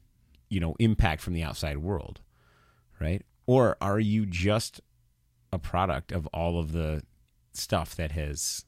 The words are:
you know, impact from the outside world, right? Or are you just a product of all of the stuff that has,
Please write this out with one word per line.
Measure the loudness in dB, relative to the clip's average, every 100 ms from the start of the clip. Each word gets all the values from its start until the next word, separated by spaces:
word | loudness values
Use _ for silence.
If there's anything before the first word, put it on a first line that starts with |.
| _ _ _ _ -4
you | -2
know, | -2 2
impact | 4 6 4 2
from | -4
the | -4
outside | -4 -4 -4 -4
world, | -4 -4 -6 -16 -20 _ _ _ _ _ _ -6
right? | -2 -2 -6 _ 4
Or | 6 6 4
are | 0 2
you | 2 2 0
just | 0 2 2 0 -12 -20 _ _ _ _ _ -8
a | -6
product | -4 0 0 0 -4
of | -6 -6
all | -2 -2 0
of | -2
the | -2 -2 -4 -6 _ _ _ _
stuff | -10 -2 -2 -2 -6
that | -6
has, | -4 -4 -4 -6 -6